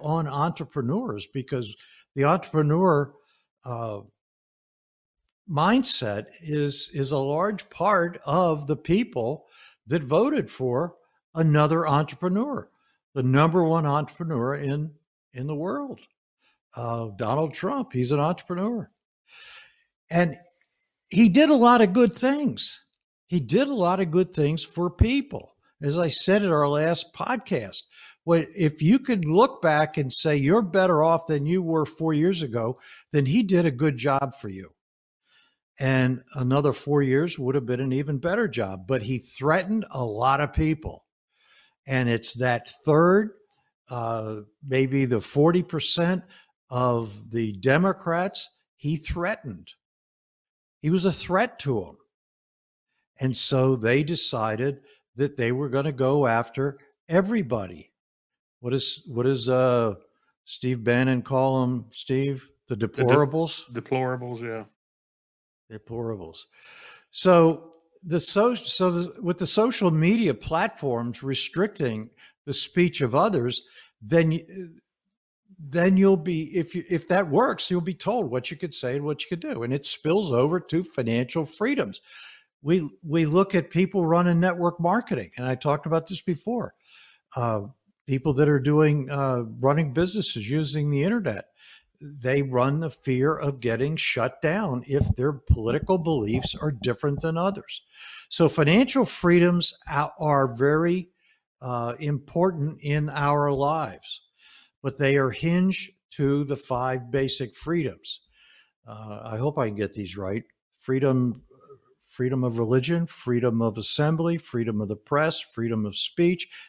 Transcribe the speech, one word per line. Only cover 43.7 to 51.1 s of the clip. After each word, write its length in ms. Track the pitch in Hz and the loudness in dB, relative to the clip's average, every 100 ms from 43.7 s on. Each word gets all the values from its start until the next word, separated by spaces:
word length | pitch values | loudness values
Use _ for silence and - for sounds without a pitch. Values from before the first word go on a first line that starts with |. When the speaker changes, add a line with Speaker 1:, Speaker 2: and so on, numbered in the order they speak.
| _ _ | _ _
Speaker 1:
uh, 520 | 123 113 113 110 107 104 _ 139 | -8 -6 -6 -8 -10 -14 _ -4
maybe 380 | 131 135 139 | 0 2 0
the 160 | 131 117 | 2 0
forty 420 | - 143 156 180 | 0 2 4 2
percent 600 | 180 160 - - 170 185 - - _ _ _ | 0 -4 -4 0 0 -2 -6 -20 _ _ _
of 600 | 123 127 120 113 101 107 | 0 0 0 -4 -12 -8
the 220 | 113 113 | -4 -4
Democrats 920 | 98 127 143 190 185 170 165 190 - - _ _ _ | -2 2 4 2 -2 -4 -2 -2 -6 -10 _ _ _
he 200 | 147 156 | -6 -6
threatened. 760 | - 170 170 226 131 90 - - _ _ _ _ _ _ _ _ _ _ | -6 -4 -4 -6 -10 -14 -18 -20 _ _ _ _ _ _ _ _ _ _
He 80 | 151 | 0
was 160 | 180 | 2
a 80 | 185 | 2